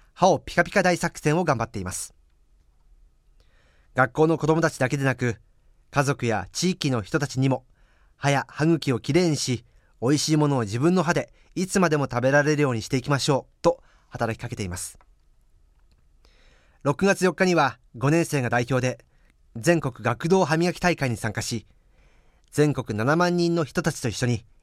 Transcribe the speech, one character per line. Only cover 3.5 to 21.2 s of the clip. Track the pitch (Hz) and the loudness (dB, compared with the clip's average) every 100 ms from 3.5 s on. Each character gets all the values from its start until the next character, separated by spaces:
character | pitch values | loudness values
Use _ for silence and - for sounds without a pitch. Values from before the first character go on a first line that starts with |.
| _ _ _ _ - | _ _ _ _ 0
学 | 127 | 0
校 | - 160 | 4 2
の | 160 | 2
子 | 151 | 2
ど | 160 | 2
も | |
た | 165 | 2
ち | - | 0
だ | 127 | -2
け | 143 | 0
で | 135 | -2
な | 123 | 0
く、 | 123 107 _ _ _ _ _ | -4 -4 _ _ _ _ _
家 | 139 | -2
族 | 135 143 120 | 0 -2 -2
や | 107 87 | -4 -6
地 | - 180 | -4 -4
域 | 180 143 | -2 -2
の | 123 | -2
人 | 101 160 | -2 -4
た | 147 | -2
ち | 131 | -2
に | 135 | 0
も、 | 127 _ _ _ _ _ - | 0 _ _ _ _ _ -6
歯 | 143 | 0
や | 139 - | 0 -2
歯 | - 156 | -2 2
茎 | 165 139 | 2 0
を | 117 | -4
き | - | 0
れ | 151 180 | 2 2
い | |
に | 143 | 0
し、 | - 120 - _ _ - | -2 -4 -6 _ _ -6
美 | 120 | -2
味 | 147 | 0
し | - | 0
い | 156 | 2
も | 147 | 2
の | 139 | 0
を | |
自 | 104 117 | -2 0
分 | 156 | 0
の | 185 | 2
歯 | 160 | 0
で | 151 - _ _ - | -2 -4 _ _ -8
い | 185 | -2
つ | 202 | 0
ま | 170 | 2
で | 151 | 2
も | 135 | -2
食 | 120 | -2
べ | 131 | 2
ら | 143 | 2
れ | 143 147 | 2 2
る | |
よ | 143 | 0
う | |
に | 117 | -2
し | - | -4
て | 131 | -4
い | |
き | 139 | -2
ま | 139 | -2
し | - | 0
ょ | 135 - _ | -2 -2 _
う | |
と | 170 - - _ _ | 0 0 -8 _ _
働 | - 113 113 | -6 -6 -6
き | |
か | 120 | -10
け | 113 | -8
て | |
い | 95 | -8
ま | 87 | -8
す。 | - - _ _ _ _ _ _ _ _ _ _ _ _ _ _ _ _ _ _ | -12 -16 _ _ _ _ _ _ _ _ _ _ _ _ _ _ _ _ _ _
六 | 143 147 196 | -4 2 2
月 | 185 | 2
四 | 185 | 0
日 | - 185 | 2 2
に | 170 | 4
は、 | 139 - _ 120 | 2 -2 _ -4
五 | 131 | 2
年 | 165 160 | 2 2
生 | 147 | -2
が | 120 | 0
代 | 120 120 | 0 0
表 | 131 127 | 0 -2
で | 120 _ _ _ _ _ 117 | -6 _ _ _ _ _ -4
全 | 127 170 | 2 2
国 | 139 - | 0 -4
学 | 113 117 165 | -4 -2 2
童 | 190 151 | 2 2
歯 | 160 | 2
磨 | 175 | 0
き | - | 0
大 | 180 165 | -2 0
会 | 131 | -2
に | |
参 | 113 | -4